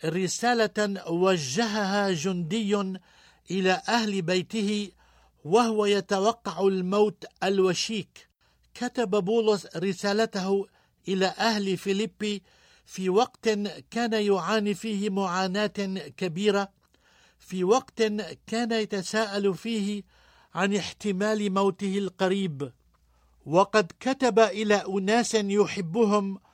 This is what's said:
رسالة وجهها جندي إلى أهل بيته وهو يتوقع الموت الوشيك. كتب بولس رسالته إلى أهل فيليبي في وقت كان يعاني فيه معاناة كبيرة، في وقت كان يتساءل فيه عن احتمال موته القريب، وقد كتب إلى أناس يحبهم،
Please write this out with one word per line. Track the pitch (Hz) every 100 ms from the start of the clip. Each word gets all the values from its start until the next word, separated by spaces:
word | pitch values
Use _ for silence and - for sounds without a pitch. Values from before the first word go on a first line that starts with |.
| 160
رسالة | 175 180 - 233 240 214 214 208 196 -
وجهها | 170 190 180 131 160 226 214 190 202 196
جندي | 165 185 180 160 226 202 202 190 185 - _ _ _ -
إلى | 190 185 180 -
أهل | 233 214 196
بيته | 170 185 - 220 202 208 196 - _ _ _ _
وهو | 147 220 226 214 208
يتوقع | 202 185 196 208 220 196 165
الموت | 196 190 180 208 214 - - _
الوشيك. | 190 196 185 170 - 220 - - - _ _ _ _
كتب | - 247 - 220
بولس | 208 185 233 214 202 - 170
رسالته | 196 180 202 208 220 196 190 196 190 _ _ _ -
إلى | 190 185
أهل | - 220 208 196 180
فيليبي | 196 196 220 - 208 202 - _ _ _ _
في | - 185
وقت | 190 254 _ 226 214 208 - -
كان | 226 240
يعاني | 220 208 190 165 220 208
فيه | 202 226 202 208
معاناة | 190 190 180 190 202 208 208 196 190 147 -
كبيرة، | 185 160 208 202 196 _ _ _ _ _ _ _
في | - 185
وقت | 180 254 - - 220 208 180 - -
كان | 226 233
يتساءل | 226 208 202 180 214 214 202 196 170
فيه | 226 220 196 208 - _ _ _ _
عن | 165 196 202
احتمال | - - 208 185 208 214 208
موته | 190 196 190 202 196
القريب، | 190 - 185 196 185 139 135 - _ _ _ _ _ _ 135
وقد | 170 202 214 170 -
كتب | 254 269 247 208
إلى | 214 202 214 202
أناس | 190 196 190 233 226 220
يحبهم، | 202 208 180 202 165 208 214 208 196 190 _